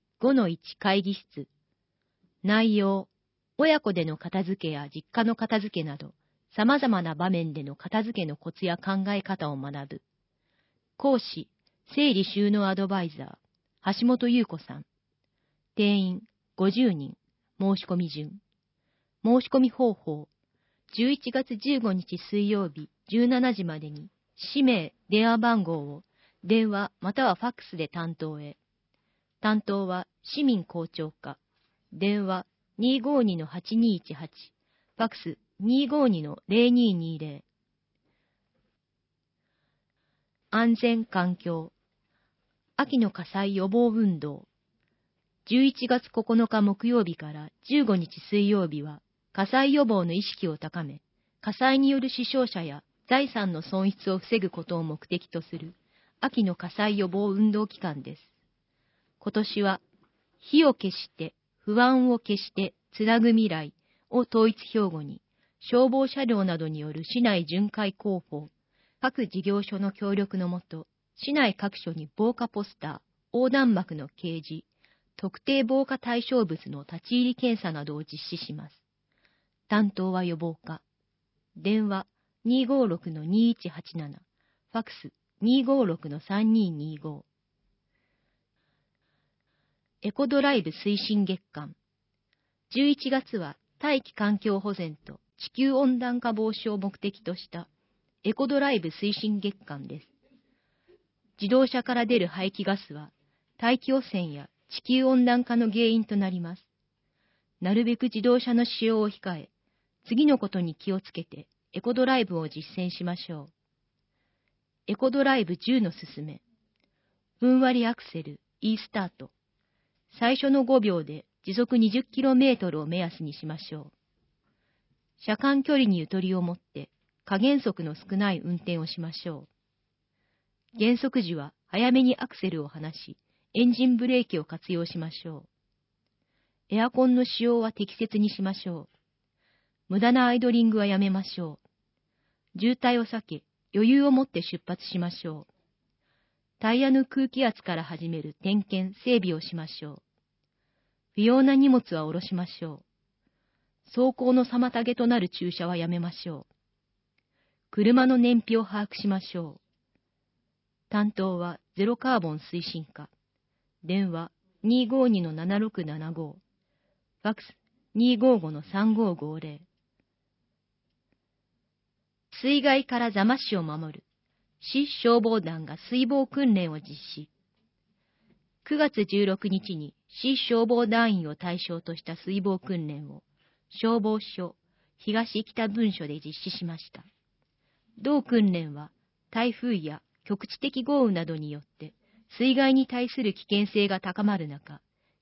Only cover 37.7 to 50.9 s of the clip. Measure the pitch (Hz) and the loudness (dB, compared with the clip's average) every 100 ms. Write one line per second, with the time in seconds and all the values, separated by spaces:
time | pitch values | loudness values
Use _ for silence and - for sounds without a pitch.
37.7 | _ _ _ _ _ _ _ _ _ _ | _ _ _ _ _ _ _ _ _ _
38.7 | _ _ _ _ _ _ _ _ _ _ | _ _ _ _ _ _ _ _ _ _
39.7 | _ _ _ _ _ _ _ _ 214 233 | _ _ _ _ _ _ _ _ 2 2
40.7 | 226 240 226 226 190 180 180 175 165 160 | 4 2 0 -2 -2 -2 -2 -6 -6 -8
41.7 | _ _ _ _ _ _ _ _ _ _ | _ _ _ _ _ _ _ _ _ _
42.7 | - 277 262 208 - 170 190 202 196 190 | -4 0 2 0 -2 -8 -4 -2 -2 0
43.7 | 226 240 220 208 165 147 139 - _ _ | 2 2 4 2 0 -6 -12 -18 _ _
44.7 | _ _ _ _ _ _ _ - 240 269 | _ _ _ _ _ _ _ 0 2 4
45.7 | - 247 254 - - 214 226 226 220 202 | 2 0 0 -2 -6 0 2 2 2 2
46.7 | 196 233 240 175 165 151 151 156 _ - | 2 0 2 0 -4 -10 -14 -16 _ 0
47.7 | 285 233 190 160 - - 208 202 208 170 | 2 4 2 0 -10 -2 2 4 2 0
48.7 | 151 147 147 _ _ _ - 196 262 277 | -4 -8 -12 _ _ _ -4 0 4 4
49.7 | 294 240 202 170 170 196 - 175 151 156 | 4 4 2 0 -2 -4 -6 -6 -6 -8
50.7 | 175 151 | -8 -10